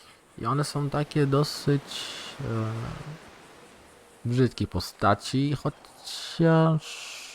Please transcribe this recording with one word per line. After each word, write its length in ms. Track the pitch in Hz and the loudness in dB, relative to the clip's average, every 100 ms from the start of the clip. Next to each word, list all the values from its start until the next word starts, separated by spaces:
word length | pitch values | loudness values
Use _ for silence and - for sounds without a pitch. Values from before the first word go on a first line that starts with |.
| - - _ - | -20 -20 _ -8
I 80 | 113 | -2
one 180 | 135 | -2
są 260 | 143 143 143 | -2 -2 -2
takie 380 | 143 147 151 139 | -2 -2 2 4
dosyć, 760 | 135 147 - - 143 - - - - - - | 4 2 0 0 0 0 -10 -10 -12 -12 -8
e, 300 | 131 113 110 113 117 - 147 156 - - - - - - - - - - 120 | -4 -2 -2 -4 -8 -10 -12 -16 -18 -20 -20 -20 -20 -20 -20 -20 -20 -10 -2
brzydkie 420 | 123 123 - 101 | 4 4 2 -2
postaci, 880 | 92 - - 104 101 - 131 139 143 | -2 -6 0 2 2 0 0 0 0
chociaż 1500 | - - - - - - - - 165 165 160 160 - - - - - | -4 -6 -12 -20 -14 -12 -8 2 6 6 6 4 -2 -12 -14 -14 -16